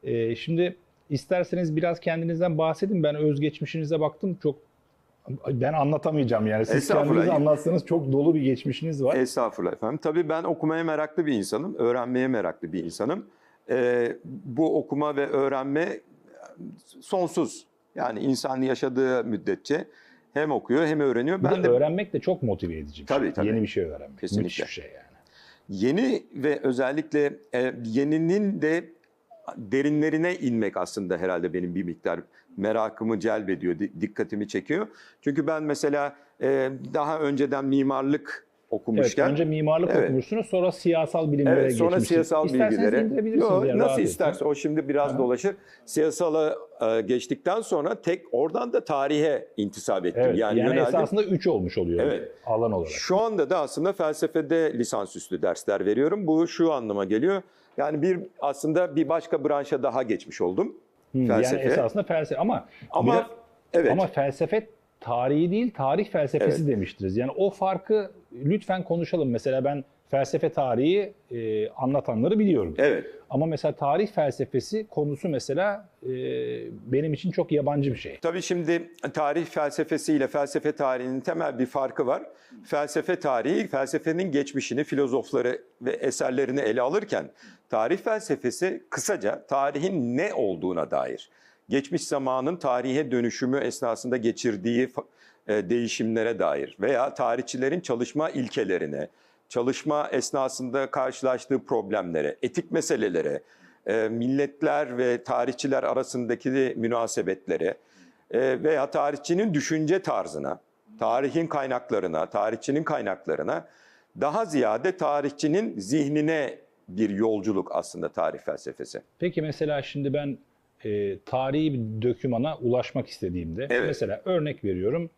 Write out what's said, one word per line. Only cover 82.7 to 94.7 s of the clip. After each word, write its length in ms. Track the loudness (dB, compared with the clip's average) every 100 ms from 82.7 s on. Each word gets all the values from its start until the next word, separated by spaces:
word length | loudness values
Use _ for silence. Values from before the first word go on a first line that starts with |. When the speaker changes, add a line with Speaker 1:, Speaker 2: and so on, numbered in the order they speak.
| 0 2 0 2 0
Speaker 2:
tarihi, 480 | 2 2 4 2 2
felsefenin 640 | 0 0 0 0 0 2
geçmişini, 520 | 2 2 -2 0 -2
filozofları 800 | 0 2 2 2 0 0 2 0 -8 _
ve 100 | -4
eserlerini 680 | 0 -2 0 0 2 0 2
ele 220 | 2 2
alırken 440 | 2 0 0 -4 -4 -14 -20 -20 _
tarih 280 | 0 2 0
felsefesi 840 | 0 -2 -2 -2 -2 -2 -2 -4 -8
kısaca 560 | -8 -2 0 0 -4 -2
tarihin 720 | 0 0 0 -2 0 0 0
ne 160 | 0
olduğuna 580 | 0 -2 -2 -2 -2 -2
dair, 380 | -2 -2 -6 -12 _ _ _ _
geçmiş 380 | -4 -2 -6 -2
zamanın 480 | -4 0 0 -2 -2
tarihe 560 | 0 0 0 -2 0
dönüşümü 460 | 0 0 0 0 0
esnasında 600 | -2 -2 -2 -2 -2 0
geçirdiği 720 | 0 0 -2 0 0